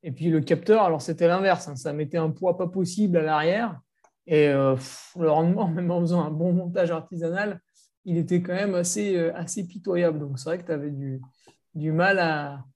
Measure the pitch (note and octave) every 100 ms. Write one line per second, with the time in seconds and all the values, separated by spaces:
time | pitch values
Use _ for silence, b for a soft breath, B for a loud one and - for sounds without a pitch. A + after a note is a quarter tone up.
0 | E3+ C3 D#3+ D#3+ - E3+ F3+ A3 F#3+ D#3
1 | - D#3+ E3+ F3+ F#3+ F3 - C3+ D#3 D3
2 | D3+ E3 D#3+ - F#3 F3 F3 F#3 F3 G3+
3 | G#3 E3+ D#3 D3+ D#3 G3+ A#3 D3 _ b
4 | b _ - D3+ D3 C#3 C3+ C3 - -
5 | - F3 D#3+ D3+ E3 G3+ F#3+ D#3+ F3 F3
6 | E3+ F3 D3+ D#3 F3 F3 F3 F#3+ E3+ E3+
7 | F3 E3+ E3 F3+ G#3 F3+ _ b b _
8 | F#3 E3+ E3 F3+ F3+ F3+ G3+ F3+ F3 G#3
9 | G#3 F3+ E3 F3 E3+ - F3 G3 G3+ F3
10 | F3 D3+ C#3+ C3 D#3 F3 F3 D3+ D3 C#3
11 | C#3 C3 B2+ b b b _ D#3 D#3 D#3
12 | F#3 F#3+ E3+ D3+ D3 C#3+ C3